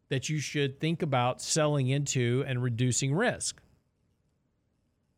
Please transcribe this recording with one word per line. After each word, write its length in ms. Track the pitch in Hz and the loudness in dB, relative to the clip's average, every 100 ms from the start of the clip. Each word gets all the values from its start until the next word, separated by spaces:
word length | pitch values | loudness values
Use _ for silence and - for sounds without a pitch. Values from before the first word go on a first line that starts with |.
| - | -6
that 200 | 135 - | -4 -2
you 80 | 156 | -4
should 420 | - 151 139 135 | -2 -2 -2 -2
think 220 | 160 165 | -4 -2
about 360 | 160 127 123 - | 0 2 2 -2
selling 500 | - 160 151 147 127 | -2 2 2 2 2
into 540 | 139 143 131 120 127 139 | 0 0 0 2 2 0
and 160 | 123 | -2
reducing 520 | 123 117 127 117 135 | -2 0 0 2 0
risk. 460 | 160 233 104 - - _ _ _ _ _ _ _ _ _ _ _ _ _ _ _ | 2 0 -2 -8 -10 _ _ _ _ _ _ _ _ _ _ _ _ _ _ _